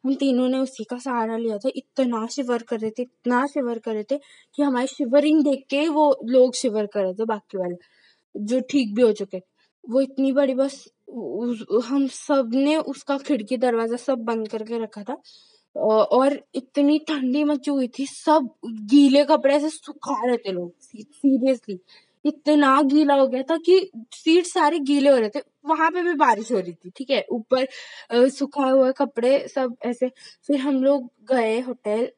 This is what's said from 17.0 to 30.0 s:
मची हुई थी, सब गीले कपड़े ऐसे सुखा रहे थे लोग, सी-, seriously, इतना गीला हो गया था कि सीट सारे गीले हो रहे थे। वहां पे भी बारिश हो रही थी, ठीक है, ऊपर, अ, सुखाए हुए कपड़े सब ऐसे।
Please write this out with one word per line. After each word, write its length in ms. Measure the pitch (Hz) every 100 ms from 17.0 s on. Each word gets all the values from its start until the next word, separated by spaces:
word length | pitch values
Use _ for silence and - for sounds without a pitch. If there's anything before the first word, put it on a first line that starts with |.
| 302 302 254 277
मची 260 | 294 294 277
हुई 180 | 277 247
थी, 180 | - 269
सब 440 | - - 311 254 _
गीले 600 | 233 220 208 285 285 269
कपड़े 300 | 285 302 269
ऐसे 160 | 285 302
सुखा 560 | 311 - - - 269 247
रहे 100 | 233
थे 160 | 202
लोग, 220 | 180 175 _
सी-, 260 | _ 214 214 _ 277
seriously, 520 | 269 269 254 - 185 _ - _ _
इतना 580 | 294 294 285 302 277 269
गीला 320 | 277 294 294
हो 140 | 277 269
गया 140 | 254
था 140 | 269 330
कि 340 | 330 370 - 226
सीट 480 | 220 - 320 339 349
सारे 320 | 370 302 320
गीले 320 | 269 285 277
हो 60 | 262
रहे 120 | 214
थे। 100 | - - _
वहां 260 | 294 311 320
पे 120 | 359
भी 120 | 349
बारिश 380 | 302 285 208 220
हो 60 | 226
रही 140 | 175
थी, 180 | 170 180
ठीक 200 | - 262
है, 160 | 254 -
ऊपर, 380 | 240 220 262 262 - - - -
अ, 180 | 240 262
सुखाए 420 | 269 277 294 262
हुए 220 | 269 254
कपड़े 560 | 262 277 - 240 269 -
सब 280 | - 262 233
ऐसे। 260 | 240 240